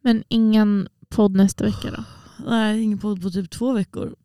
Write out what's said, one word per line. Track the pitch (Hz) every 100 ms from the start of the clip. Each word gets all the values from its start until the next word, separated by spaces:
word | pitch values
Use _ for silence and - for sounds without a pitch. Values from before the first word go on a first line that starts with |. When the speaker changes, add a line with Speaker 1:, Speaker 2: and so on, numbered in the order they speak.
Speaker 1:
Men | 262 226 -
ingen | 226 220 214 208 202 - _ -
podd | - 208 190
nästa | 196 -
vecka | 214 214 - -
då? | 220 - - - -
Speaker 2:
Nej, | 226 214 214
ingen | 220 208
podd | 208 196
på | 185
typ | 180 175
två | - 240
veckor. | 240 185 - 98 -